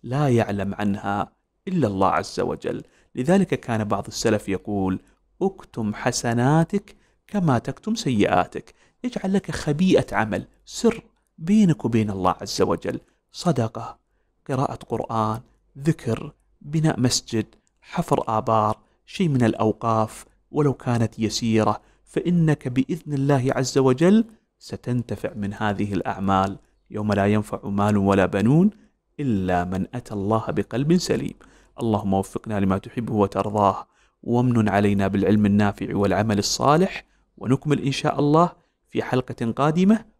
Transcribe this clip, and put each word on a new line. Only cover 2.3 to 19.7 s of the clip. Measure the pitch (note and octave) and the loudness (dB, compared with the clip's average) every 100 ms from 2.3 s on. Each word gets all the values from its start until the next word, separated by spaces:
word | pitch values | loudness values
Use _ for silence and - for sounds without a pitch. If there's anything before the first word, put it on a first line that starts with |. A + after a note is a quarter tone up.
| - | -4
وجل. | - D#2+ - B2 - _ _ - | -4 -4 -8 -8 -12 _ _ -6
لذلك | C3 F#3+ F#3 | 2 2 2
كان | D3 - A2 | -2 -4 -4
بعض | G#2 G2+ - | -2 -4 -6
السلف | - A2+ G#2+ - | -4 0 0 -2
يقول: | F#2+ - G#2 F#2+ F#2 _ _ _ _ | -6 -4 -2 -2 -2 _ _ _ _
"اكتم | F#3+ F#3+ - - G#2+ | -4 -4 -16 -8 -6
حسناتك | G#2 - - B2 A#2 B2+ D#3+ E3 G3+ - - _ _ _ | -4 -4 -2 -2 0 4 4 2 -2 -6 -20 _ _ _
كما | G#3 E3+ A#2+ | -2 0 0
تكتم | - C3 - A3 | -2 -10 -6 -4
سيئاتك". | D3+ A#2 - F#2 F2 - - _ _ _ B3 | -2 0 2 2 0 -6 -14 _ _ _ -10
اجعل | G#3+ F#3+ | -6 -2
لك | G3 - | -2 -2
خبيئة | D#3 - D3 F#3 - B2 G2+ | -8 -4 0 4 4 2 -2
عمل، | A2 F#2+ - _ - | -2 -4 -6 _ -16
سر | - A#3 A3 - _ _ - | -2 0 0 -12 _ _ -12
بينك | E3 G#3+ G3+ D3+ A#2 | 2 4 6 4 2
وبين | A2+ G#2+ | 2 0
الله | F#2+ F#2 F2+ | 0 0 0
عز | G#2 - | -6 0
وجل، | - E2 F#2 - _ _ _ | 0 0 -4 -8 _ _ _
صدقة، | - F3 C3 A2 - - - _ _ _ _ - | -4 -2 0 -2 -6 -14 -16 _ _ _ _ -8
قراءة | C3 C#3 A2+ | -4 -4 -6
قرآن، | - A2+ - A2+ A2 A2 - _ _ C#3 | -8 -8 -4 -2 -2 -4 -10 _ _ -6
ذكر، | C#3+ D#3 - A2+ D3+ _ _ _ | -2 -2 -2 -6 -6 _ _ _
بناء | C#3+ D#3 D#3 - | -6 0 0 2
مسجد، | B2 - - A2+ G#2+ _ _ _ | 0 0 -4 -4 -4 _ _ _
حفر | - - E3 - - A2 | -10 -8 -2 -2 0 -2
آبار، | A2+ A2 G#2+ A2+ _ _ _ | 2 2 2 -2 _ _ _
شيء | - F3+ | -4 0
من | C3+ | 2
الأوقاف | A#2 A#2 A2 | 2 2 -2